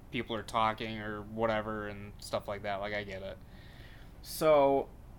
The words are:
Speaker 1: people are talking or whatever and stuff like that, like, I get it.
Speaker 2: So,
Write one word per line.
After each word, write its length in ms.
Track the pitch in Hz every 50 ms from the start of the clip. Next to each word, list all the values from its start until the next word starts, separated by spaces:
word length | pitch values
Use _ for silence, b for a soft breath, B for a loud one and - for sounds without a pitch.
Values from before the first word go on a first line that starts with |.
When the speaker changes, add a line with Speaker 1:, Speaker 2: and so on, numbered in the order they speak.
| - -
Speaker 1:
people 240 | - 120 113 - 117
are 60 | 107 101
talking 540 | - - 113 110 110 107 - 117 110 110 107
or 220 | 104 107 107 104 101
whatever 640 | 107 110 110 113 113 110 107 107 110 107 107 104 104
and 240 | 104 101 101 104 - -
stuff 300 | - - - 104 - -
like 140 | 104 101 101
that, 140 | 101 101 95
like, 140 | 101 104 104
I 80 | 104 104
get 180 | 98 95 95 95
it. 140 | 98 - - B B B B B B B B B B B B B B B - -
Speaker 2:
So, 640 | - - - 165 156 151 143 139 139 139 135 - - - - - - -